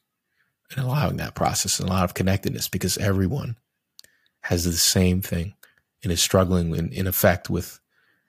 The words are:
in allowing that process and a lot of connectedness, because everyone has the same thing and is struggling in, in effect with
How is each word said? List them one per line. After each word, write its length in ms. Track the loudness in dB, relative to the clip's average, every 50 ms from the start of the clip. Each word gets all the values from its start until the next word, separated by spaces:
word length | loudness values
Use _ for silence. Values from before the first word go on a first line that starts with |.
| _ _ _ _ _ _ _ _ _ _ _ _ _ -12 -8
in 60 | -6
allowing 360 | -4 -2 -2 -2 -2 -2 -2
that 180 | -4 -8 -6 -4
process 440 | -2 -2 0 0 -2 -2 -2 -2 -2
and 80 | 0
a 40 | 0
lot 140 | 2 2 0
of 100 | 0 0
connectedness, 540 | 0 0 2 0 0 -2 -4 -4 -6 -6 -6
because 280 | -4 -2 -2 -2 -2
everyone 600 | 0 0 0 2 2 0 0 0 -4 -6 -8 -10 -12 _ _ _ _ _ _ _ -20 -20 _ _ _ _ _ _ _
has 220 | -6 -2 -2 0 0
the 80 | 0 0
same 480 | 0 2 2 4 4 4 4 4 2
thing 320 | -2 -2 -4 -4 -4 -6 -10 _ -20 -20 _ _ _ _ _ _
and 100 | -4 -2
is 100 | 0 0 2
struggling 500 | 4 4 4 4 4 2 2 2 0 0
in, 160 | -2 -2 -4
in 140 | -4 -4 -2
effect 420 | -2 2 4 4 4 4 2 -2
with 320 | -4 -4 -4 -4 -8 -12 -20 _ _ _ _ _ _ _ _ _